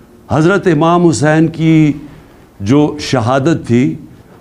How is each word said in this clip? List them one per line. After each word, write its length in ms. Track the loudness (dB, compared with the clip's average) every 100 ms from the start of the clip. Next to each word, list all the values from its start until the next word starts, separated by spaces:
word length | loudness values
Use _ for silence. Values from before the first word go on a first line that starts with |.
| -20 -20 -6
हज़रत 340 | -2 0 0 0
इमाम 360 | 0 2 2
हुसैन 460 | 2 2 0 2 0
की 600 | 0 2 2 2 -2 -10 -20 -20 -20 -20 -8
जो 340 | 0 2 2 -2
शहादत 600 | -4 -2 0 0 0 -2
थी, 440 | 0 0 0 -4 -14 -20 -20 -14